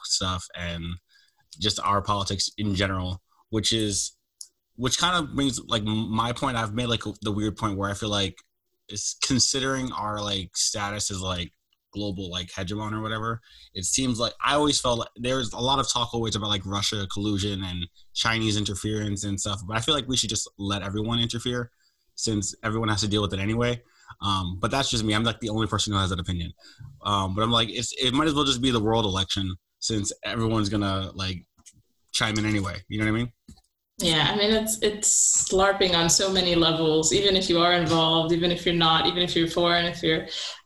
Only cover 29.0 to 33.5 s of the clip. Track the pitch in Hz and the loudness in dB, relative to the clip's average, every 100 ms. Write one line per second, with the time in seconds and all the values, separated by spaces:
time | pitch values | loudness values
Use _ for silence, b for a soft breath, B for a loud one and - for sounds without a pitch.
29 | 107 92 92 - 95 92 _ _ - 110 | 2 0 -2 -2 -4 -6 _ _ -4 -2
30 | 98 - - 117 113 110 101 104 101 95 | -2 -6 -6 -2 2 2 2 0 0 0
31 | 95 - 95 90 - _ - - _ _ | -4 -6 -6 -6 -12 _ -20 -20 _ _
32 | _ - 113 107 107 107 95 90 - 107 | _ -2 0 2 2 0 -2 -6 -6 -2
33 | 107 110 123 - - | 0 0 -2 -8 -20